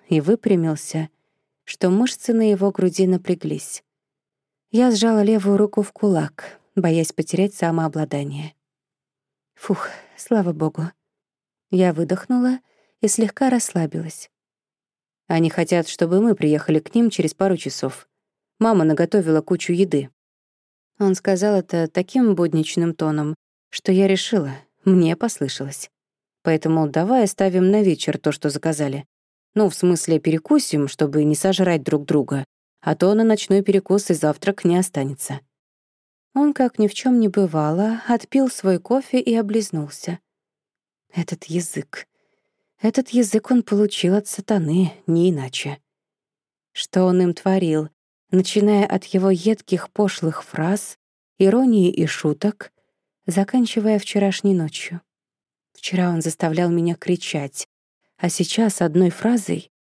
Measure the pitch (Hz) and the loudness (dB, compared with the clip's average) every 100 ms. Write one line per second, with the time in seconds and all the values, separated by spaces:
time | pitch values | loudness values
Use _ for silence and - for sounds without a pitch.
0 | - 156 147 233 214 180 160 151 - 160 | -2 0 2 0 2 2 0 -4 -6 -8
1 | 156 _ _ _ _ _ - - 185 196 | -8 _ _ _ _ _ -20 -4 0 2
2 | 247 - - 226 220 196 202 196 185 180 | 0 -2 -2 2 2 2 0 0 -2 2
3 | 185 180 180 175 156 - - - _ _ | 0 0 -2 -4 -4 -8 -10 -16 _ _
4 | _ _ _ _ _ _ _ 220 247 214 | _ _ _ _ _ _ _ 2 2 4
5 | 226 220 208 220 196 202 208 214 202 - | 2 2 4 2 2 2 2 0 -4 -2
6 | 208 170 151 - - - _ - 170 165 | 0 0 -2 -8 -20 -20 _ -2 0 2
7 | 156 - 160 180 202 - 170 165 160 156 | 0 -4 -4 0 -2 0 -2 0 -2 -4
8 | 151 143 143 143 156 _ _ _ _ _ | -4 -4 -6 -10 -12 _ _ _ _ _
9 | _ _ _ _ _ _ - 196 - - | _ _ _ _ _ _ -6 -4 -6 -14
10 | - - - 220 175 151 160 - 165 - | -20 -12 -2 0 0 -2 -4 -4 -10 -10
11 | _ _ _ _ _ _ - 185 180 160 | _ _ _ _ _ _ -4 0 2 0
12 | 160 190 - 247 254 254 _ _ _ _ | -2 -4 -2 0 0 -2 _ _ _ _
13 | 214 - 214 - 269 247 - 175 156 160 | -2 0 -2 0 0 0 -2 -4 -4 -6
14 | 165 - - _ _ _ _ _ _ _ | -10 -14 -20 _ _ _ _ _ _ _
15 | _ _ - 165 165 - 165 175 165 - | _ _ -4 0 0 0 0 0 0 -2
16 | 165 190 226 196 151 151 - 156 - 233 | 0 2 2 2 2 0 2 0 0 0
17 | 233 - 156 - 190 175 135 - 135 - | 0 0 -4 0 0 0 -4 -6 -8 -8
18 | - _ _ _ _ - 220 202 160 151 | -20 _ _ _ _ -2 2 4 2 2
19 | 170 208 160 156 151 185 - 175 190 147 | 2 0 2 0 0 -4 -2 0 0 0
20 | 139 _ _ _ _ _ _ _ _ - | -4 _ _ _ _ _ _ _ _ -2
21 | 202 185 - 185 208 202 180 170 160 - | 0 0 0 0 2 0 0 -4 -2 -4
22 | 180 262 233 170 170 156 156 - 170 160 | -2 0 2 2 0 0 -2 -2 -2 -2
23 | 156 151 151 156 _ _ _ - - 185 | -2 -2 -4 -8 _ _ _ -10 -2 2
24 | 196 190 - 208 139 131 _ _ 190 185 | 2 0 0 -2 -4 -8 _ _ 2 4
25 | 160 165 233 - 139 - 139 - - _ | 4 0 -4 -4 -8 -8 -10 -12 -16 _
26 | _ _ _ _ - 160 160 160 151 160 | _ _ _ _ -2 0 2 2 0 0
27 | 185 254 202 - 196 180 185 208 190 151 | 2 2 2 0 0 2 4 4 2 0
28 | - 147 151 147 151 143 160 151 143 139 | -2 -2 -2 -2 -4 -4 -4 -2 -4 -6
29 | - _ _ _ _ 208 202 - 180 170 | -12 _ _ _ _ 0 0 2 0 2
30 | - 160 160 160 - 294 - 151 139 - | 2 0 0 -2 2 0 2 -2 -2 -2
31 | 151 151 151 151 190 190 180 165 131 151 | -2 2 0 2 0 2 2 0 0 -2
32 | 143 156 127 139 - _ _ _ - 160 | 0 0 0 -4 -6 _ _ _ -4 0
33 | 185 214 226 208 - 196 202 196 - 196 | 2 4 2 2 2 0 2 0 2 0
34 | - 156 151 147 202 196 175 175 185 147 | 0 0 0 -2 -4 -2 2 2 0 -4
35 | 135 139 - 139 _ _ _ _ _ _ | -6 -6 -10 -10 _ _ _ _ _ _
36 | _ _ _ 269 294 285 247 - 208 - | _ _ _ 0 0 2 0 2 0 0
37 | 262 247 214 196 190 156 151 170 214 226 | 0 2 2 2 0 0 0 0 -2 -2
38 | - 240 - 269 262 - 190 180 - 262 | -2 -2 0 0 0 0 0 0 0 -2
39 | - 254 247 226 208 220 208 160 147 - | 0 -2 0 0 0 -2 -2 -6 -6 -10
40 | - 175 _ _ _ _ _ _ _ _ | -10 -10 _ _ _ _ _ _ _ _
41 | _ - 165 165 - 170 165 147 - - | _ -8 -8 -8 -6 -6 -6 -8 -12 -14
42 | - _ _ _ _ _ _ _ 220 262 | -20 _ _ _ _ _ _ _ -2 -2
43 | 254 240 208 214 - 247 - 202 208 - | -2 0 0 0 0 0 0 0 0 0
44 | 180 202 202 - - 208 156 170 180 - | 0 0 -2 -8 -2 -2 0 0 0 -2
45 | - 170 180 151 127 - 143 143 _ _ | -2 2 2 0 -4 -8 -10 -12 _ _
46 | _ _ _ _ _ _ _ - - 185 | _ _ _ _ _ _ _ -14 -4 2
47 | 185 180 180 170 190 190 170 156 156 _ | 2 4 2 0 0 0 0 -2 -4 _
48 | _ _ - 185 185 214 202 208 202 190 | _ _ -2 0 2 2 4 4 2 -2
49 | - 190 190 180 202 214 - 180 - - | -2 0 2 2 0 -2 -2 -4 -4 -2
50 | 202 - 160 - - - 165 208 - - | -2 -2 -6 -6 -8 -4 -2 -2 -6 -14
51 | _ _ _ - 196 233 262 214 180 - | _ _ _ 0 4 4 4 4 4 2
52 | 160 - 156 147 208 - - _ _ _ | -2 -2 -4 -2 -4 -4 -12 _ _ _
53 | _ _ - 175 196 254 233 226 214 208 | _ _ -4 -2 0 0 0 0 0 0
54 | - 202 196 190 202 185 156 - - 175 | 0 0 0 0 0 0 -2 -8 -12 -14
55 | _ _ _ _ _ _ _ _ - 185 | _ _ _ _ _ _ _ _ -4 0
56 | 180 165 160 - 165 160 175 170 170 170 | 0 0 -2 -2 -2 0 0 0 0 -2
57 | - 180 - 156 139 - - _ _ _ | -2 -4 -2 -6 -8 -10 -14 _ _ _
58 | _ - 175 - 170 - 226 - 170 165 | _ -6 -4 -2 -2 0 0 0 0 4
59 | 180 - 220 240 190 165 - _ _ | 2 2 0 0 -2 -8 -8 _ _